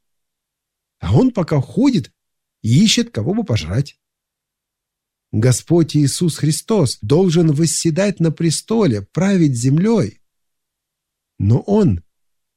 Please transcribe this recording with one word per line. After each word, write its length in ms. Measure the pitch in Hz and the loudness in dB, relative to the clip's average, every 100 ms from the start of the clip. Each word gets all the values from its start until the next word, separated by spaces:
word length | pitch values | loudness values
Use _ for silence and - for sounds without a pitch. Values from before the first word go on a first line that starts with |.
| _ _ _ _ _ _ _ _ _ _ | _ _ _ _ _ _ _ _ _ _
а 140 | 85 | 0
он 180 | 123 254 | 2 2
пока 280 | 214 165 147 | -2 -2 -2
ходит 520 | 120 - 277 226 117 _ _ _ _ _ | -2 0 0 0 -6 _ _ _ _ _
и 220 | 107 127 | 0 2
ищет, 280 | 220 - 233 | 4 0 -2
кого 220 | - 107 | -6 -4
бы 100 | 214 | -4
пожрать. 560 | 202 107 76 101 143 - _ _ _ _ _ _ _ _ _ _ _ _ _ | -2 -4 -4 -6 -6 -12 _ _ _ _ _ _ _ _ _ _ _ _ _
Господь 680 | 107 127 120 - 170 160 147 | 0 0 0 0 0 2 0
Иисус 400 | 143 - 175 - | 0 0 -4 -2
Христос 600 | 147 156 - 220 131 - | -4 -4 -2 0 0 -4
должен 500 | 104 147 190 165 160 | 0 2 2 2 2
восседать 680 | 143 165 - 170 156 202 196 | 2 -2 -2 -4 -2 -2 0
на 120 | 165 | -2
престоле, 680 | 151 170 151 - 226 190 107 | 0 -4 -4 -4 0 0 0
править 540 | 101 - 190 190 151 123 | -4 -2 0 2 2 0
землёй, 680 | 127 147 208 226 104 - _ _ _ _ _ _ _ _ _ _ _ _ | 0 2 2 0 -2 -8 _ _ _ _ _ _ _ _ _ _ _ _
но 200 | 101 120 | 0 0
Он 440 | - 208 180 90 - _ _ _ _ | 0 0 2 -2 -8 _ _ _ _